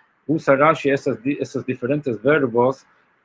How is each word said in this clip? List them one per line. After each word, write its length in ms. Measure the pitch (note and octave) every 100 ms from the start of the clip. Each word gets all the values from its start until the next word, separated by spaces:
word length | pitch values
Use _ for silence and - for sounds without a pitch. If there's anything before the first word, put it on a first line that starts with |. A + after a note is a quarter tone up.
| _ _ -
usa 300 | D#3 - C3+
Rashi 340 | D3+ D#3 C#3
esas 320 | C#3 D3 A#2
di-, 160 | C3+ D3
esos 260 | C3 B2+ A#2
diferentes 560 | B2+ B2 D3 C#3+ G#2+
verbos 640 | A#2+ D#3 C3+ A#2 B2 - _ _ _ _